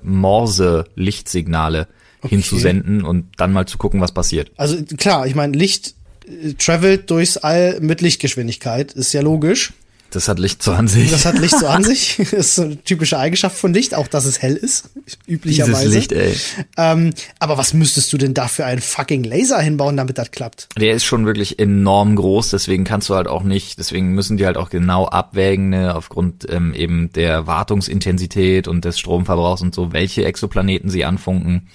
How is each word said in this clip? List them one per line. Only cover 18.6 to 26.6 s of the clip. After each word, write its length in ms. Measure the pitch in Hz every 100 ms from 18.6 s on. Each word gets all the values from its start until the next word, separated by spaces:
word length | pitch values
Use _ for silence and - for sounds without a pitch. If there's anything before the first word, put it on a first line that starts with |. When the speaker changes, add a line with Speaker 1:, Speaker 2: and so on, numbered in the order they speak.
| 131
Speaker 2:
einen 160 | 123
fucking 420 | - - - 139
Laser 360 | 113 147 262 220
hinbauen, 380 | 151 147 139 139
damit 200 | 131 131
das 140 | 117
klappt? 380 | - 117 - - 107
Speaker 1:
Der 140 | 110
ist 100 | 113
schon 220 | - 117 110
wirklich 320 | 104 98 -
enorm 560 | 101 101 98 101 104 104
groß, 340 | 95 101 120
deswegen 360 | 98 - 95 92
kannst 240 | 104 -
du 60 | 95
halt 120 | 87
auch 160 | 82
nicht, 340 | 98 95 - -
deswegen 360 | - 90 92
müssen 240 | 95 95 101
die 80 | 92
halt 100 | 90
auch 120 | 90
genau 360 | 87 90 90 92
abwägen, 640 | 95 - 95 95 98 95
ne, 240 | 92 90
aufgrund, 540 | 82 - - 90 - -
ähm, 240 | 87